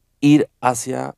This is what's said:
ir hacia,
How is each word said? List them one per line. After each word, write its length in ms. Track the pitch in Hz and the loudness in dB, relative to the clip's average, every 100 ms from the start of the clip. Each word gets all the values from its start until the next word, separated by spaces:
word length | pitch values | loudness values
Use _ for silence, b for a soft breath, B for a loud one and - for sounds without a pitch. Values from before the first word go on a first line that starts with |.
| _ - | _ -2
ir 300 | 143 147 - _ | 2 4 2 _
hacia, 520 | 123 120 127 131 135 | -2 -2 -8 -8 -10